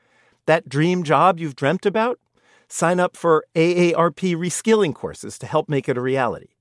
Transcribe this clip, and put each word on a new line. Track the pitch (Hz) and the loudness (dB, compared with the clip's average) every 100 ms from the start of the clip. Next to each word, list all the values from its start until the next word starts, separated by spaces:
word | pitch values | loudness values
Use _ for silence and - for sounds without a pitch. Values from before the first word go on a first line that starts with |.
| _ _ _ _ - | _ _ _ _ 0
That | 160 143 | 0 0
dream | 139 165 180 | 0 0 0
job | 156 143 180 165 | 2 4 4 2
you've | 160 - | -6 -2
dreamt | 139 180 202 | -2 0 -2
about? | 208 233 - _ _ _ _ _ | 0 -2 -4 _ _ _ _ _
Sign | - 170 180 | -2 0 2
up | 180 - | 0 0
for | 170 156 - | 2 2 0
A | 170 170 180 175 | 0 0 2 2
A | |
R | 165 170 | 2 0
P | - 185 | 0 -2
reskilling | 165 180 - 220 220 180 - | -2 -4 -4 0 2 2 -2
courses | - 143 107 - | -10 -10 -14 -14
to | - | -4
help | 156 - | -4 0
make | 139 143 | -4 -2
it | 123 | -4
a | |
reality. | 127 131 120 78 - _ | -2 -2 -2 -4 -14 _